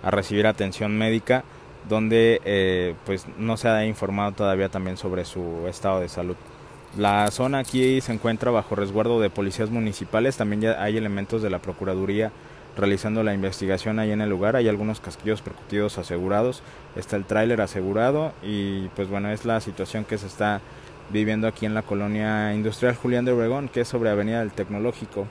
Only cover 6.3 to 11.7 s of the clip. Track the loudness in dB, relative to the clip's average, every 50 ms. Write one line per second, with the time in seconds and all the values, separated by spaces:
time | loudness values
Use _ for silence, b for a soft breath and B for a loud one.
6.3 | -4 -8 -10 -20 -20 -20 -20 -20 -20 -20 -20 -14 -6 0 2 2 4 4 4 2
7.3 | 2 0 -2 0 0 -2 -2 0 2 4 4 4 4 2 2 -2 -4 -2 0 -2
8.3 | -2 0 0 2 2 2 2 0 -2 -2 -2 0 2 2 2 4 4 4 4 2
9.3 | 2 0 -2 -2 0 -2 -2 -2 0 0 0 -2 -2 -4 -8 0 2 2 4 4
10.3 | 2 2 0 0 0 2 2 2 2 2 0 0 0 0 0 0 -2 -4 -4 -2
11.3 | -2 -2 0 0 -2 -2 -4 -6